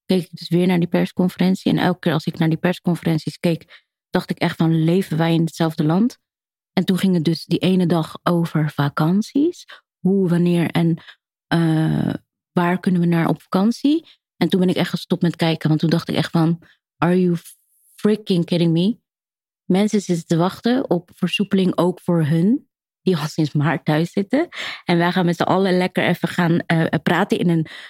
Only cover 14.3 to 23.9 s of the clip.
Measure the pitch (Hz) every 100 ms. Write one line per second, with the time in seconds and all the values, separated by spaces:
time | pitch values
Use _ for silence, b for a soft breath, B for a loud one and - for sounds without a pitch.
14.3 | _ 175 190 185 170 175 175 - 175 170
15.3 | - 165 160 156 156 165 165 - - 160
16.3 | 170 165 170 b b _ _ 165 180 180
17.3 | 170 - - _ _ _ - 208 214 208
18.3 | 185 165 175 170 165 185 240 _ _ _
19.3 | _ _ _ _ 185 214 214 - 175 -
20.3 | 165 180 - 233 247 - 175 - - 180
21.3 | - 202 196 185 - 175 175 - 170 147
22.3 | 165 185 269 - _ _ _ - 175 151
23.3 | - 156 151 143 135 -